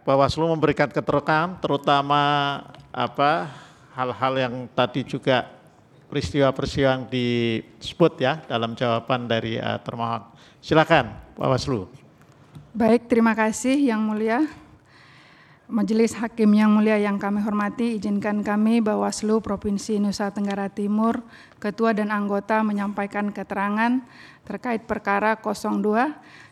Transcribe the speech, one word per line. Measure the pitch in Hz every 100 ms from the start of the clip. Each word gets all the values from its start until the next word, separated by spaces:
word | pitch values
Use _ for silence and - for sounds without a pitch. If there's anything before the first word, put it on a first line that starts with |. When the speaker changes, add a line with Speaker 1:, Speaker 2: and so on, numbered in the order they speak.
Speaker 1:
Bawaslu | - 135 139 - 165
memberikan | 160 143 143 147
keterangan, | - 107 143 143 156 175 180
terutama | 143 139 - 143 143 143 143 147 139 139 - - -
apa, | - 120 - 143 165 165 131 - - -
hal-hal | 131 127 120 131
yang | 131 123 127 123
tadi | - 123 143 120
juga | 135 - 127 - - - - _ - _
peristiwa-peristiwa | 147 - 143 135 131 135 - 135 131
yang | 117
disebut | 127 120 120 117 113 - - - - 160 -
ya | 127 156 -
dalam | 120 113
jawaban | 113 120 117 - 123 120
dari, | 113 110 117
eh, | 110 110 -
termohon. | 117 117 113 98 - - -
Silakan, | - 156 156 160 113 110 -
Bawaslu. | - 139 127 139 120 87 - - _ - - - - -
Speaker 2:
Baik, | 220 220 240 240
terima | 226 226
kasih, | 214 220 214 254
Yang | 277 277 214
Mulia. | 214 214 220 233 311 - - - _ - - - - - - _ -
Majelis | 214 202 220 226
Hakim | - 226 - 214
yang | 208 214
mulia | 208 214 214
yang | 208 202
kami | 202 208
hormati, | 214 208 202 202 240 220
izinkan | 208 202 208 208
kami, | 202 208 214 233
Bawaslu | 214 202 202 208 214 220
Provinsi | - 196 208 202 - 214
Nusa | 208 190 202
Tenggara | 196 202 196 196
Timur, | 202 202 214 226 240 - - - -
Ketua | 208 208 226 214
dan | 208
anggota | 208 202 202 196 220
menyampaikan | 220 202 202 202 202 202 208
keterangan | 208 196 202 202 208 233 254 247 - - -
terkait | - 202 254 226
perkara | - 214 202 202 214 220
kosong | 220 208 214 208
dua | 208 214 285 302 - - -